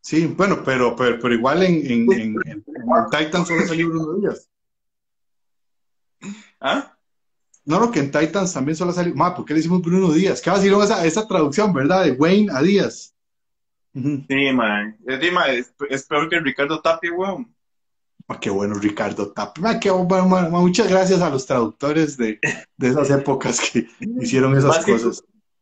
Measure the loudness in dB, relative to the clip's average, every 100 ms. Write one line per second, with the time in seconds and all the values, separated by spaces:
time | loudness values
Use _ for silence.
0 | -2 0 0 0 0 0 0 2 0 2
1 | 0 0 0 0 2 2 2 2 0 2
2 | 2 2 0 -6 -8 -12 -16 -12 0 0
3 | 2 -2 -2 -2 -2 -2 0 0 -2 -2
4 | -4 -2 -4 -4 _ _ _ _ _ _
5 | _ _ _ _ _ _ _ _ _ _
6 | _ _ -16 -16 -20 _ -4 -4 -6 _
7 | _ _ _ _ _ _ -2 0 2 0
8 | 0 0 0 0 -2 -2 -4 -2 -2 -2
9 | -2 0 -2 -2 -2 -2 2 0 2 2
10 | 4 2 2 -2 0 2 4 4 4 2
11 | 0 0 -2 0 0 0 0 0 2 2
12 | 2 2 4 4 2 2 2 2 0 -6
13 | -20 _ _ _ _ _ _ _ _ -6
14 | -4 -4 -4 0 0 0 0 -2 -6 -12
15 | -8 -4 -2 0 0 -2 -6 _ -8 -8
16 | -4 -2 0 -2 -2 -2 -4 0 0 0
17 | -2 -4 -4 -6 -12 _ _ _ _ _
18 | _ _ -14 -8 -4 -2 -2 -2 -4 -2
19 | -6 -4 -8 -6 -10 -4 -2 0 0 0
20 | 2 2 4 2 2 2 2 4 2 2
21 | 4 2 2 -2 -2 0 0 -2 -2 0
22 | 0 -2 -4 -2 -6 -6 -14 -4 0 2
23 | 2 2 2 -2 -2 -2 -2 -2 -4 _
24 | -8 -6 -2 2 4 4 4 2 2 2
25 | 0 -6 _ _ _ _